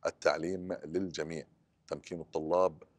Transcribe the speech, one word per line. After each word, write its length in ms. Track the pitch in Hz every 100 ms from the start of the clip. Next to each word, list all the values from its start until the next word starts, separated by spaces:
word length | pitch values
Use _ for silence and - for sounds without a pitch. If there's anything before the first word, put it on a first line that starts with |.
| 82
التعليم 640 | - 82 76 85 92 92 90
للجميع، 600 | 76 85 95 78 78 80 - _ _ _ -
تمكين 320 | 76 - 87
الطلاب 600 | 78 80 78 87 92 78 -